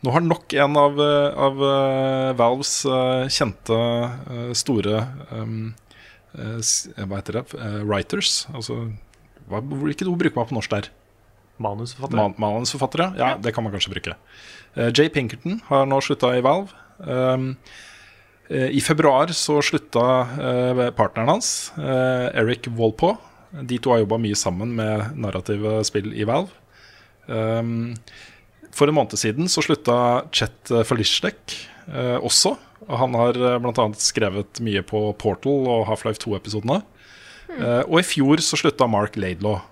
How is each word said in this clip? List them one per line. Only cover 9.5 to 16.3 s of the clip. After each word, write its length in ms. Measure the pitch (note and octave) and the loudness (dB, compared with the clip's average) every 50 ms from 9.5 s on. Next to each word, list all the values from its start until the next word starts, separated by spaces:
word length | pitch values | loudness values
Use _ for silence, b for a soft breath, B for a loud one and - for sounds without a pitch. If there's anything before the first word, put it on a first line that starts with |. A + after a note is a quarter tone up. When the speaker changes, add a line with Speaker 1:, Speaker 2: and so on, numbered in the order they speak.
| F#2+ G#2 | -6 -6
Speaker 1:
hvilket 460 | A#2+ C#3 C#3+ C3+ C#3+ D3+ D3 - F#3+ | -6 -6 -6 -4 -2 -4 -2 -2 -2
ord 120 | F#3 F3 E3+ | -2 -2 0
bruker 160 | F3+ D#3 - | 0 0 0
man 100 | B2+ A#2 | 0 -2
på 100 | A2+ B2+ A2 | -2 -2 -4
norsk 100 | - - | -2 -2
der? 200 | - G2+ - - - _ _ _ _ _ _ _ _ _ _ _ _ _ | -4 -4 -4 -6 -14 _ _ _ _ _ _ _ _ _ _ _ _ _
Speaker 2:
Manusforfattere. 560 | A2+ G#2 G2+ G#2 A#2 A#2+ - - C3 C#3 E3+ | -6 -6 -6 -6 -8 -10 -10 -10 -8 -2 0
Speaker 1:
Man-, 160 | A2 G#2+ G2+ G2 - | 2 2 0 0 0
manusforfattere, 760 | G#2+ G#2 G#2 A2+ B2 A#2+ - C#3 C3+ B2+ - D#3 E3+ F#3+ F#3 | -2 0 0 0 -2 -4 -2 -2 -2 -2 0 -2 -2 -2 0
ja, 120 | - B2 B2+ | 0 0 0
Speaker 3:
Ja. 80 | C3 | 0
Speaker 1:
det 160 | G2+ G2+ A#2 A2+ | 0 -4 -4 -2
kan 100 | - A2+ | -2 -4
man 80 | G#2+ | -2
kanskje 220 | G2 F#2+ - G2 F#2 | -2 -4 -4 -4 -4
bruke. 220 | - - E2 D#2+ - B B B B B B B B B B B | -8 -8 -8 -10 -10 B B B B B B B B B B B
Eh, 140 | - A#2 A#2+ | 0 0 2
Jay 160 | B2+ B2+ D3+ | 6 4 4
Pinkerton 540 | D#3+ D#3 D3+ B2+ G#2+ A2+ A2+ - E3+ F#3+ A3+ - - | 4 4 -2 -2 -2 -8 -8 -6 -6 -6 -6 -2 2
har 160 | C#3+ C3+ C3+ | 2 2 4
nå 160 | C#3 C3+ C3+ | 4 2 0
sluttet 340 | C3+ - D3 C3+ - B2+ | 2 0 0 2 2 2